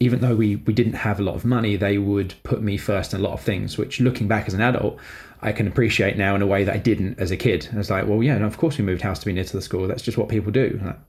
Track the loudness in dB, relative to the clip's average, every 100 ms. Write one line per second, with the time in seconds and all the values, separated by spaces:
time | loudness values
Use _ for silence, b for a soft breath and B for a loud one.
0 | 2 4 2 4 2 2 2 2 2 0
1 | 0 0 -2 0 0 2 2 2 2 2
2 | 2 0 0 -6 -4 -2 0 -2 -2 -2
3 | -2 -2 -2 -2 -2 -2 -4 -4 -4 0
4 | 0 2 0 0 0 0 2 2 -2 -6
5 | B B B -8 -4 -2 0 2 2 2
6 | 2 2 2 2 2 2 2 2 2 2
7 | 0 -2 -4 0 0 0 -2 -4 -2 -2
8 | 0 2 2 2 0 0 0 0 0 0
9 | -2 -4 -4 -4 -4 -6 -4 -4 -2 -4
10 | -4 -2 0 0 0 2 0 -2 -6 -10